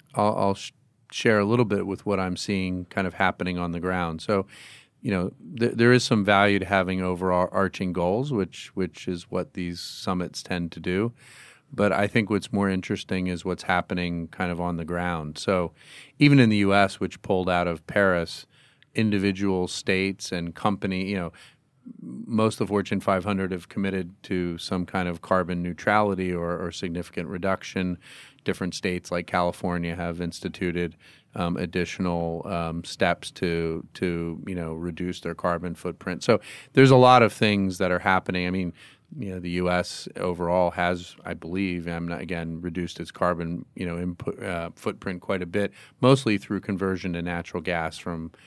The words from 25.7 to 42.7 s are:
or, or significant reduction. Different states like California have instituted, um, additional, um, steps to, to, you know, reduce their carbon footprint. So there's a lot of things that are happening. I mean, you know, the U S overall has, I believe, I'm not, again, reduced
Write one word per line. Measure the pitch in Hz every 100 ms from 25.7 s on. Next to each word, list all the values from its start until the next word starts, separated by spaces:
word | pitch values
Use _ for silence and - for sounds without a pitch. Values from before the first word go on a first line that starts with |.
| 82 - 107 104 92 92
or, | 87 85 85
or | 87
significant | - 92 85 87 - 85
reduction. | 90 95 95 - - 90 87 - - - -
Different | - 92 92
states | - 95 90 -
like | 90 87
California | 92 87 - 92 87 85 85
have | 87 85
instituted, | 85 - 92 82 90 85 85 - - - _
um, | - 87 87
additional, | 87 92 85 - 92 85 85 82 92
um, | 87 82 85
steps | - - 92 87 -
to, | - 90 85 82 82 -
to, | - 92 85 85 82 -
you |
know, | 90 80
reduce | 80 87 80 90 87
their | 87
carbon | 80 90 85 90
footprint. | 85 92 82 - 82
So | - 104 - - -
there's | - 135
a | 131
lot | 127 127
of | 110
things | - 110 101 98 87
that | 92
are | 90
happening. | 98 92 - 92 90
I |
mean, | 95 90 - - - _ 156
you | 101
know, | 92
the | 87
U | 87 90
S | 90 87 - - -
overall | 92 87 85 90 87
has, | 90 87 90 90 -
I | 90
believe, | 82 82 90 98 87 82
I'm | 85 85
not, | 87
again, | 87 85 82 82
reduced | 87